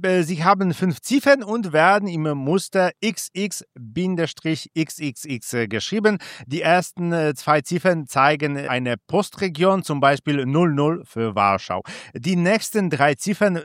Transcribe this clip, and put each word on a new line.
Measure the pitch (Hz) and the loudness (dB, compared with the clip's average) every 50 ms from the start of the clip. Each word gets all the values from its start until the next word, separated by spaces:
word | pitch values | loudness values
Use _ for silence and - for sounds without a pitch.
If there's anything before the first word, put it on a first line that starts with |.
Äh, | 175 185 185 185 | 2 2 2 2
sie | 170 151 185 151 165 | 0 0 -2 0 2
haben | 185 202 190 196 185 151 | 2 2 2 2 -2 0
fünf | - 190 185 147 - | 0 -2 -2 -2 -4
Ziffern | - - 226 277 - 277 277 277 | -4 -2 -2 2 4 4 4 4
und | 220 196 214 240 214 180 | 2 -2 -4 -4 -4 0
werden | 147 156 160 180 202 208 202 196 | 2 4 6 6 4 4 0 -2
im | 170 160 156 | -4 -2 -2
Muster | 156 147 139 135 139 170 196 - - - 190 180 - - _ | -2 -2 -2 0 0 0 0 -2 -2 0 0 0 0 -2 _
X | - 220 175 - - - | -4 -4 -4 -4 -8 -8
X | - 180 202 202 - - - _ _ | -6 -6 -4 -4 -6 -10 -14 _ _
Bindestrich | - 123 110 110 151 185 185 185 170 165 147 - - - 160 160 - - - - | -18 -18 -10 -6 -4 -2 -2 -2 -2 -4 -4 -6 -6 -4 -4 -4 -4 -6 -6 -4
X | 165 160 139 - - | -4 -4 -4 -6 -8
X | 156 143 120 - - | -8 -8 -8 -8 -10
X | 151 135 117 - - - 123 117 104 | -8 -8 -8 -8 -6 -4 -4 -2 -2
geschrieben. | 113 107 - - 185 220 208 214 208 180 - - - - - | -4 -6 -4 -4 -2 0 0 0 0 -2 -6 -12 -18 -18 -12
Die | - 135 170 | -8 -6 -2
ersten, | 160 160 170 180 170 - - - 175 170 170 | 2 2 2 2 2 -2 -6 -6 -4 -2 0
äh, | 170 156 151 147 | 0 0 0 -2
zwei | - - - 151 151 | -2 0 0 0 0
Ziffern | 143 - 175 170 - 190 175 165 147 | 0 -2 -4 0 2 2 0 0 -2
zeigen | - - 135 135 143 156 147 151 147 143 139 139 131 | -2 0 2 4 4 4 2 0 -2 -2 -4 -4 -4
eine | 127 123 123 123 120 107 | -2 -2 -2 -2 -4 -6
Postregion, | _ - - - - - - - 196 190 160 143 175 196 196 190 | _ -2 -2 -2 -2 -2 -4 -4 -4 -4 -2 2 2 2 2 2
zum | 165 - 151 139 | 0 -2 0 2
Beispiel | 139 139 143 131 - 156 147 143 131 | 4 4 4 2 0 -2 -2 -2 0
null | 127 139 160 175 170 147 | 0 2 2 4 4 2
null | 139 147 151 160 - - | 2 2 2 0 -2 -6
für | - - 113 117 113 101 | -8 -6 -4 -4 -2 2
Warschau. | 104 101 101 98 95 - - 92 92 - - - - - - | 2 4 4 4 2 0 -4 -6 -6 -6 -10 -14 -16 -16 -16
Die | - - 123 170 190 | -12 -6 -2 0 0
nächsten | 175 170 180 214 220 - - - 214 196 170 | 2 4 4 2 2 0 -2 -2 -2 0 0
drei | 151 135 139 151 143 | 2 2 4 2 2
Ziffern | - - 226 208 - 208 202 180 165 | 2 -2 -4 -2 0 0 0 0 -2